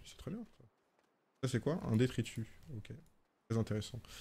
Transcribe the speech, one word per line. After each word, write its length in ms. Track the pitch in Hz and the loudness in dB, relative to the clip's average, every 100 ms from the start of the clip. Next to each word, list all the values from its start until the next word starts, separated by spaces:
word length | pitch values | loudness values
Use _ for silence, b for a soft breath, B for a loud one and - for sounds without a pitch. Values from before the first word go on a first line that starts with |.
C'est 140 | - - | -6 -12
très 140 | - | -8
bien. 100 | 214 226 - 120 _ _ _ _ _ _ - | -8 -10 -16 -20 _ _ _ _ _ _ -4
Ça, 80 | 127 | 0
c'est 120 | 117 | 2
quoi ? 180 | 135 175 120 | 2 0 4
Un 60 | 113 | 6
détritus. 500 | 123 - 110 - 110 - - 113 | 6 4 -2 -2 -8 -10 -12 -10
Ok. 160 | - - - _ _ _ - | -10 -12 -16 _ _ _ -2
Très 100 | 113 | 0
intéressant. 440 | 107 107 - 113 - B | 2 0 -2 -8 -12 B